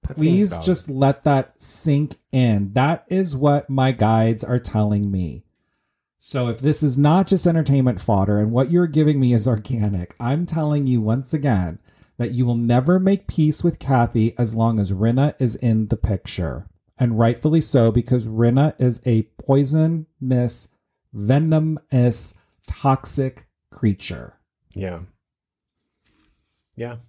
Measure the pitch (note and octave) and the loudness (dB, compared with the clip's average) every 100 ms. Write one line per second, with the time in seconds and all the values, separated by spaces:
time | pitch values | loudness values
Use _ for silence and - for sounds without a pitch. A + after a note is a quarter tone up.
0 | - D3 D#3+ F3+ G#3 E3+ E3 F3+ - C3+ | -10 -2 2 2 2 -2 -2 -2 -2 0
1 | C#3 C#3 - C#3 C3 _ - - D#3+ C#3+ | 0 2 2 0 0 _ -16 -6 0 0
2 | D3 - _ C3 B2 G#2+ G2+ G#2+ C#3 E3 | 0 -6 _ 0 2 2 0 0 0 -2
3 | _ F#3 F#3 C#3 C#3+ C#3+ - C3+ C3 B2+ | _ -2 -2 0 2 2 0 -2 0 0
4 | A2 A2+ A2+ A2 - B2 - A2 G#2+ G#2 | 2 2 2 0 -2 -4 -2 -2 0 0
5 | G2+ G2 F2 D#2+ - _ _ _ _ _ | -2 -4 -4 -8 -18 _ _ _ _ _
6 | _ _ - C3+ B2 A2+ C3+ D3+ D3+ B2+ | _ _ -8 -4 -4 -2 0 2 0 2
7 | D3 E3+ F#3+ F#3+ F3+ E3 D3 C#3 B2+ A#2+ | 4 4 2 0 2 0 2 2 2 -2
8 | - G2+ G2 G#2 G#2+ A#2 C3+ F3 F3 D3+ | 0 0 2 0 0 0 0 2 2 2
9 | D3+ C#3+ C3 A#2+ G#2+ A2+ G#2+ B2 G#2 G2 | 2 2 2 2 2 -2 -4 -4 -2 -2
10 | F2+ - A#2+ C#3+ F3 D#3+ D3+ D3 C3+ B2 | -8 -8 -4 -4 -4 -4 -2 -2 0 0
11 | G#2+ A#2 C3 D#3 C#3 G#2+ F2+ D#2+ _ _ | 0 -2 -2 -4 0 0 -2 -8 _ _
12 | _ _ A#2+ B2 B2 A#2 A#2 B2 C3 F#3 | _ _ -6 -2 -2 0 2 2 4 2
13 | F#3 G3 - - D3+ D3+ F3 E3 - C3 | 2 0 -2 0 0 2 -2 -4 0 2
14 | A#2+ A#2 A2 - A#2 A2 A2+ A2+ G2 F#2+ | 2 2 0 0 -4 0 0 0 -2 0
15 | A2 B2 C#3+ - B2+ A2 B2 A2 G#2+ G2 | 0 2 0 0 -4 -2 0 0 0 -2
16 | - G2 - - E2 B1+ - _ _ _ | -2 -4 -6 -6 -6 -6 -14 _ _ _
17 | B2 A2 A#2 A#2+ D#3+ D#3+ D3+ C3+ A2+ A2 | -2 2 2 2 0 0 2 2 4 2
18 | A2+ B2+ A2+ A2 A#2 B2+ D3+ - B2+ A#2 | 0 -2 -2 0 2 4 2 2 -2 0
19 | - A2+ A2 _ - C#3 C#3 D#3 D#3+ E3 | 0 0 0 _ 0 2 2 2 0 0
20 | D#3 _ C3 B2+ B2 - - _ _ _ | -6 _ -2 0 0 -6 -16 _ _ _
21 | _ G#2 G2+ C#3 D#3+ D#3 D#3 D#3 _ C3 | _ -8 0 2 2 0 0 -6 _ 0
22 | B2 A2+ - - _ _ - - C#3 C3+ | 0 0 -8 -14 _ _ -14 -4 -2 -2
23 | - - C3 - _ _ _ - G#2+ G2 | -2 -6 -6 -6 _ _ _ -2 -2 -2
24 | - E2+ A#1 _ _ _ _ - F#2+ F2 | -8 -14 -16 _ _ _ _ -10 -10 -10
25 | F2+ _ _ _ _ _ _ _ _ _ | -16 _ _ _ _ _ _ _ _ _
26 | _ _ _ _ _ _ _ - A#2 A#2+ | _ _ _ _ _ _ _ -14 -12 -12